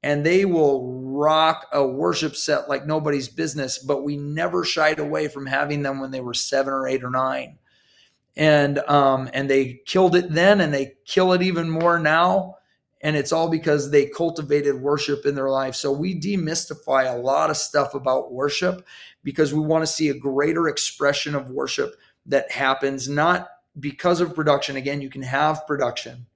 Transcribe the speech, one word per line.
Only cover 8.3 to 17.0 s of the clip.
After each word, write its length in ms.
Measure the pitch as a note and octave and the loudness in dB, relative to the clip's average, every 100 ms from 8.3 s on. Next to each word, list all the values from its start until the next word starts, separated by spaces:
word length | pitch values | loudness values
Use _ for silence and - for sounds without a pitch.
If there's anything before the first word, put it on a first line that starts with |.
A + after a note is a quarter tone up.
And, 460 | - D#3 D3+ C#3+ C#3+ - | 0 4 6 4 0 2
um, 420 | C#3+ C#3 C3 C3 | 4 6 2 -2
and 160 | C3 C#3 | -4 2
they 340 | C3+ C3 A#2+ - | 2 2 -4 -2
killed 300 | F#3 F#3 F3 | 4 6 4
it 160 | F3 | 2
then, 280 | D#3 F#3 G#3 | 2 6 6
and 140 | D#3+ | 4
they 200 | C#3+ C3+ - | 0 -4 -8
kill 280 | - - F#3 | -2 2 4
it 100 | F3+ | 4
even 280 | F#3 E3+ E3 | 2 0 -2
more 300 | D#3+ E3+ E3+ | 0 2 2
now. 560 | D#3 D#3+ F3 F#3+ F3+ - _ _ _ _ | 2 4 4 2 -2 -12 _ _ _ _
And 120 | D3+ | -2
it's 160 | D3+ C#3+ | 0 0
all 180 | E3 E3 | 0 0
because 420 | D#3+ D#3+ D3 C#3+ | 0 2 2 4
they 160 | D3 C#3 | 2 2
cultivated 720 | - E3 D#3+ C#3+ D3 C#3+ C3 | 0 -2 -2 0 0 2 -2
worship 440 | C3+ D3 D3 C#3+ | -2 -2 -2 -2
in 120 | C#3+ C#3+ | -2 -2
their 140 | C3+ | 0
life. 260 | C3+ C3 B2+ | 0 -2 -4
So 160 | C#3+ | -2
we 260 | C#3 F3 F3 | -2 -2 -4
demystify 960 | D3+ G3+ D#3 D#3+ - D3 - C3+ | -2 -2 -2 -4 -6 -10 0 2